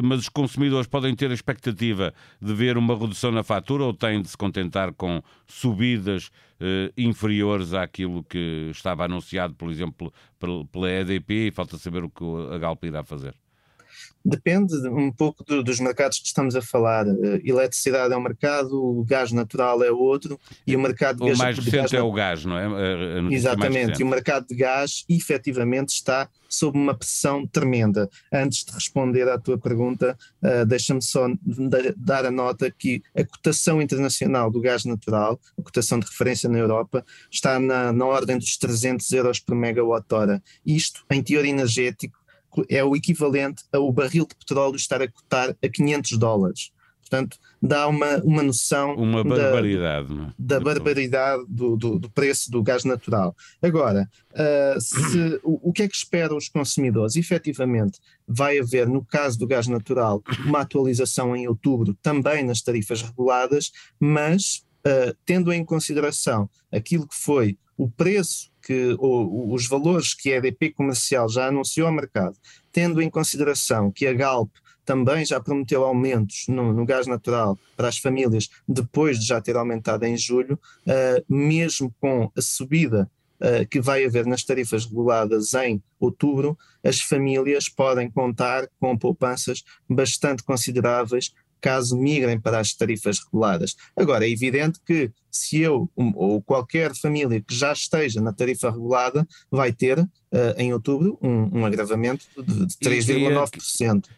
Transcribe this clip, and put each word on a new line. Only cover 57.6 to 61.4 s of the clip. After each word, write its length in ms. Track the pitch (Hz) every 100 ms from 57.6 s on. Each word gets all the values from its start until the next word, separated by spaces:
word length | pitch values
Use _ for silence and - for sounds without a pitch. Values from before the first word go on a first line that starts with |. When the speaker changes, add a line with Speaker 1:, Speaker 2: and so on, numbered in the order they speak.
| 127 117 101 - _ _ -
Speaker 2:
vai 320 | 120 143 143
haver, 300 | 120 127 120
no 160 | 135
caso 340 | 127 147 143 117
do 80 | 123
gás 220 | 127 120
natural, 520 | 117 110 127 113 104 - 123
uma 180 | 143 147
atualização 720 | 135 143 131 120 127 - 123
em 100 | 123